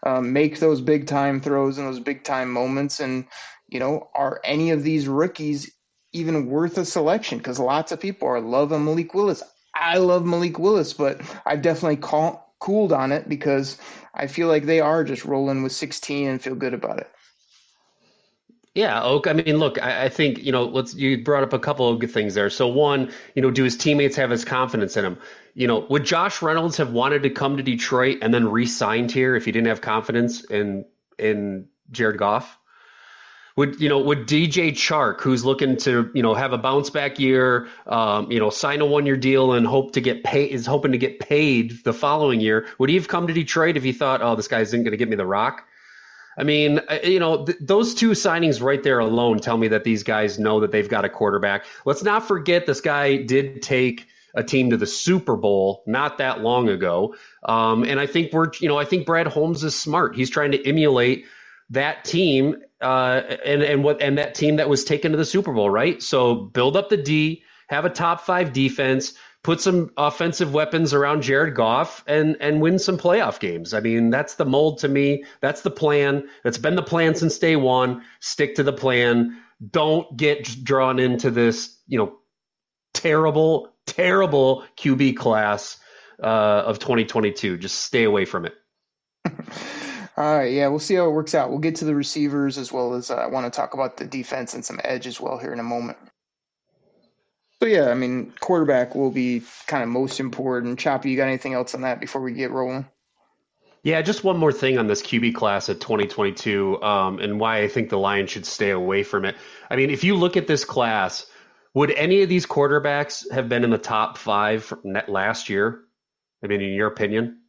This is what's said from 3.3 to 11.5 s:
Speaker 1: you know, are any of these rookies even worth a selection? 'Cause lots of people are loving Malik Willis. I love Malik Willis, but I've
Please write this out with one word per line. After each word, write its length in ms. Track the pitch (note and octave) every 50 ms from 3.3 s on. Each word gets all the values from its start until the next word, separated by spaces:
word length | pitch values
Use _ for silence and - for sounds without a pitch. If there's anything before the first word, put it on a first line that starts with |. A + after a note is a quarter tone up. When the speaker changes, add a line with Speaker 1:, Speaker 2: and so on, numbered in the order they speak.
| - - - - - _ _ _
Speaker 1:
you 100 | - B2+
know, 300 | B2+ C3 D3+ D3+ - _ _
are 260 | - C#3 C3+ - - -
any 280 | - C#3+ D3+ D#3+ E3
of 120 | D#3+ D3+ C#3+
these 240 | D#3 D#3+ D#3 C#3
rookies 640 | C3+ C3+ C#3 D#3+ F#3 F3+ - D#3 D3+ D3 C#3+ C#3 - _ _ _ _ _ _ _ _ _
even 340 | E3+ E3 D#3+ E3 D#3 C#3
worth 300 | B2 C3+ D3+ E3 E3+ E3+
a 80 | F#3+ F3+
selection? 540 | - - F3 D#3 D#3 F3+ A3 G#3+ - - A#2
'Cause 220 | - - B2 B2
lots 320 | C3 B2 C3+ D3+ D#3+ - F3
of 80 | D#3+
people 260 | - F#3+ F#3+ _ -
are 140 | C#3 B2+ A#2+
loving 440 | A2+ A2+ A#2+ C3+ D3 D3 D#3+ D3+ D3
Malik 300 | D3+ D#3 E3 E3+ E3 -
Willis. 280 | F#3+ G#3 G3+ E3+ - - _ _ _ _ _ -
I 260 | D#3 E3 E3+ E3+ F#3
love 260 | F#3 F3+ F3+ F3+ E3+
Malik 340 | F3 F3 E3+ F3 F3 - -
Willis, 360 | D#3+ G3 G#3+ G3 D3+ - -
but 260 | - D3 C#3 C#3 - - - - - -
I've 180 | -